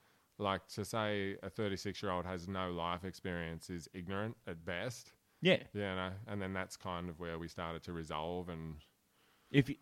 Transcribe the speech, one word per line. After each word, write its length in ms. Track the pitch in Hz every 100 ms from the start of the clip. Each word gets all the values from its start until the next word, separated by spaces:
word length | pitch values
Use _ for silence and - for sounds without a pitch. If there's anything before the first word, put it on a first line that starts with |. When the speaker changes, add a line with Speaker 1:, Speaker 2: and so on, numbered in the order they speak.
| - _ _ -
Speaker 1:
Like, 300 | 104 95 -
to 160 | - 98
say 520 | 113 104 104 98 98
a 60 | 98
thirty-six-year-old 760 | - 107 95 101 92 104 90 87
has 220 | 92 87
no 240 | 95 92
life 320 | 87 85 87
experience 640 | 95 - 95 87 82 82 -
is 200 | 87 76
ignorant 440 | 92 87 98 107 117 -
at 160 | 82 85
best. 480 | 87 120 120 - - _ -
Speaker 2:
Yeah. 220 | 170 175 -
Speaker 1:
You 80 | 104
know, 300 | 101 92 92 95 113
and 140 | 101
then 120 | 95
that's 240 | 95 92 -
kind 320 | 98 87 87
of 100 | 80
where 200 | 87 82
we 80 | 82
started 340 | - 85 82
to 100 | -
resolve. 560 | 85 78 76 80 90 90
And 280 | 82 80 76 - _ _ _ - _ -
Speaker 2:
If, 180 | 143 135 -